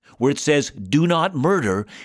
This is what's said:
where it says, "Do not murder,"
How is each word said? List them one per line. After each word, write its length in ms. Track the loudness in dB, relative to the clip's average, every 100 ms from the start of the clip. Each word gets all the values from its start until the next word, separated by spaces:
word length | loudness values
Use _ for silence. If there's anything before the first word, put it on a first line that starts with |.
| _ -2
where 140 | 0
it 80 | 0
says, 320 | 2 0 0
"Do 360 | -8 0 2 2
not 280 | 2 0 -2
murder," 520 | 0 0 0 -2 -6 -14